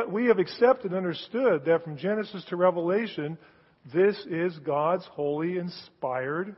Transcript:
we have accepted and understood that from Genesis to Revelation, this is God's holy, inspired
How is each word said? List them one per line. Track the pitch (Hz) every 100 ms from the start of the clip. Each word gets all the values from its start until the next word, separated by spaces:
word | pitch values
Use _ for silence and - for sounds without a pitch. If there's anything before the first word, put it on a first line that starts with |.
| 226
we | 202 247
have | 196
accepted | 180 - 240 262 190
and | 185
understood | 180 156 - 226 262 160 139
that | 165
from | 165 147
Genesis | 175 214 208 190 -
to | 175
Revelation, | 185 175 170 196 226 - 147 165 - _ _ _ 135
this | 147 202 202 -
is | 165 175 160
God's | 143 143 156 180 -
holy, | - 147 147 165 180
inspired | 175 - - - 135 127 131 160 196